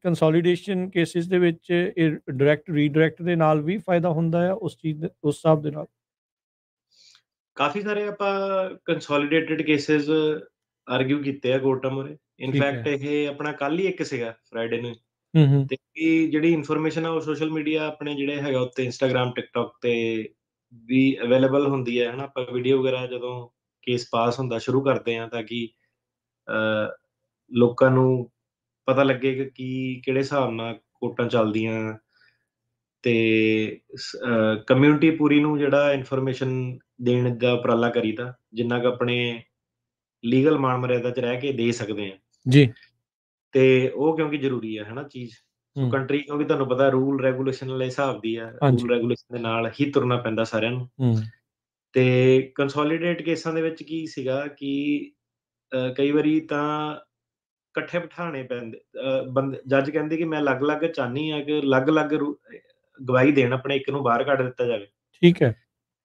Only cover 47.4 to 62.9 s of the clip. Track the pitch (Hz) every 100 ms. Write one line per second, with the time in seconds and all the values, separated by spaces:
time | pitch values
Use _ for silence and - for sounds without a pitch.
47.4 | 135 127 131 131 127 131 131 107 110 113
48.4 | 113 - 143 120 120 120 117 120 - 120
49.4 | 117 113 113 - 143 143 123 123 113 110
50.4 | 113 110 117 127 123 - 123 113 110 -
51.4 | _ _ _ _ _ 131 127 127 131 131
52.4 | 135 - 139 143 147 165 175 160 156 160
53.4 | 165 160 160 165 - 160 156 - 131 135
54.4 | 143 143 139 139 147 147 - _ _ _
55.4 | _ _ _ 131 127 127 143 147 151 156
56.4 | 156 147 147 151 151 151 - _ _ _
57.4 | _ _ _ - - 175 165 - 170 135
58.4 | 127 120 113 107 _ - 131 131 131 131
59.4 | 135 135 131 135 135 151 151 160 165 156
60.4 | 143 123 147 147 165 151 120 135 156 151
61.4 | 143 151 139 131 135 156 147 151 147 -
62.4 | _ - _ _ _